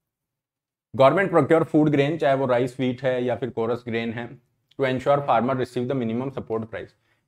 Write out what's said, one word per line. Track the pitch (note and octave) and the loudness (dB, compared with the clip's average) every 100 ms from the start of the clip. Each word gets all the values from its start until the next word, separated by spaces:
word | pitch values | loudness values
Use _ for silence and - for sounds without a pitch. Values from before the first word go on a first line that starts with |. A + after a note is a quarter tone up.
| _ _ _ _ _ _ _ _ _ A2 | _ _ _ _ _ _ _ _ _ 4
Government | C3 D#3+ F#3+ D#3+ | 4 4 2 2
procure | C3 D#3+ E3 D#3 | 4 2 4 2
food | D3+ C#3+ | 4 2
grain, | C#3 E3 | 0 0
चाहे | D3+ C3+ | 0 0
वो | C3+ | 2
राइस, | A#2+ C3 B2+ | 0 0 -2
व्हीट | B2+ B2 | -4 -2
है | C3 B2+ | -2 -2
या | B2 A2+ | -2 -4
फिर | B2 | -6
कोरस | A2 A2+ A#2+ A#2+ | -4 -4 -4 -4
ग्रेन | A2+ A#2 | -6 -4
है, | A2+ B2 C3+ _ _ _ - | -8 -10 -16 _ _ _ -4
to | C3 | -2
ensure | B2+ C3+ C#3+ | -2 2 0
farmer | C#3+ A#2+ A#2+ | 2 0 2
receive | C3 B2 C3 B2 | -2 -4 -4 -4
the | C#3 | -4
minimum | A2+ A2+ C3+ | -4 -4 -6
support | B2+ G2 A2+ | -8 -8 -8
price। | A2+ F2+ F#2+ _ _ _ | -8 -12 -14 _ _ _